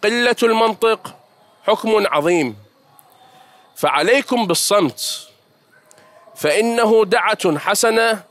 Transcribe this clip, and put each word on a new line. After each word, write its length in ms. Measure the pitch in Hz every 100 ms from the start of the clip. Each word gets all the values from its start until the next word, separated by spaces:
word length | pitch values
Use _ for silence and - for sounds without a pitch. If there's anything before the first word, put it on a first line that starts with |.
قلة 320 | 214 240 240 233
المنطق 720 | 233 226 226 220 226 220 - - _ _ _ _ -
حكم 400 | 214 220 220 202
عظيم، 480 | 151 151 175 135 104 - _ _ _ _ _ - - - _ _ -
فعليكم 720 | 147 139 160 262 254 247 208
بالصمت، 800 | 170 - 202 165 - - - - _ _ _ _ _ _ - _ - - -
فإنه 680 | 147 165 226 233 226 220 214
دعة 520 | 226 190 214 185 147
حسنة 680 | 180 202 233 220 226 220 -